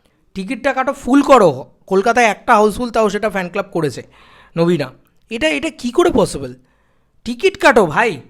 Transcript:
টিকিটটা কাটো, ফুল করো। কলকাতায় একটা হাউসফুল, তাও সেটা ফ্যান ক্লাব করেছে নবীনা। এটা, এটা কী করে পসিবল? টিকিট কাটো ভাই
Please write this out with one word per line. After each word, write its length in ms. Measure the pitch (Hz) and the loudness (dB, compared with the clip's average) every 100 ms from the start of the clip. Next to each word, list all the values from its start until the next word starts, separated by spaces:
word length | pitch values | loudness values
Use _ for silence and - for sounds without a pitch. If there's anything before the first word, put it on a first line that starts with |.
| _ _ _ | _ _ _
টিকিটটা 400 | - 190 247 277 | -12 -10 -4 -4
কাটো, 200 | 254 262 | -2 -4
ফুল 280 | 262 - 277 | -6 0 0
করো। 500 | 277 262 185 131 - _ _ | 6 6 6 2 -12 _ _
কলকাতায় 380 | 190 208 233 233 | 0 2 2 2
একটা 300 | 196 - 226 | 0 0 2
হাউসফুল, 340 | 214 202 247 | 2 0 -6
তাও 200 | 226 214 | -2 -2
সেটা 200 | 202 214 | -2 -4
ফ্যান 200 | 190 180 | -6 -6
ক্লাব 160 | 196 190 | -8 -6
করেছে 320 | 175 151 123 - _ - - _ 165 | -2 -4 -4 -18 _ -20 -20 _ -2
নবীনা। 360 | 170 175 127 - _ _ _ | 0 0 -4 -12 _ _ _
এটা, 180 | 226 311 | -4 -2
এটা 200 | 294 311 | -2 -6
কী 220 | 311 247 | -8 -4
করে 180 | 233 349 | 0 2
পসিবল? 400 | 247 175 151 135 127 _ _ _ _ _ _ | 2 0 -4 -12 -16 _ _ _ _ _ _
টিকিট 340 | - 240 381 381 | -12 -4 -4 2
কাটো 280 | 320 240 175 | 4 4 2
ভাই 360 | 147 233 147 - | 0 -2 -4 -14